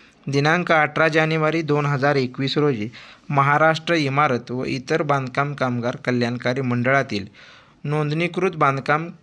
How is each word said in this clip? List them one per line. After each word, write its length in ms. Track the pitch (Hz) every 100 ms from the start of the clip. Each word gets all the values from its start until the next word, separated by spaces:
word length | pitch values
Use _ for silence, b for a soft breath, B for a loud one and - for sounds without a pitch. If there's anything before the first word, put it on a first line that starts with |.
| b b -
दिनांक 440 | 139 147 175 170
अठरा 360 | 165 147 151 160
जानेवारी 540 | 156 156 160 156 165
दोन 240 | 156 147 143
हजार 300 | 139 139 139
एकवीस 420 | 127 127 135 151
रोजी 320 | 147 117 107 B B B B
महाराष्ट्र 640 | 143 139 147 160 156 160
इमारत 580 | 170 135 139 151 120 123
व 120 | 123
इतर 380 | 139 135 - 160
बांधकाम 520 | 151 139 127 131 143
कामगार 420 | 143 127 123 117 -
कल्याणकारी 680 | - 123 120 123 123 127
मंडळातील 640 | 127 120 123 139 131 101 95 B B B B B
नोंदणीकृत 680 | 143 151 147 156 170 175 185
बांधकाम 580 | 165 143 135 131 151 170 -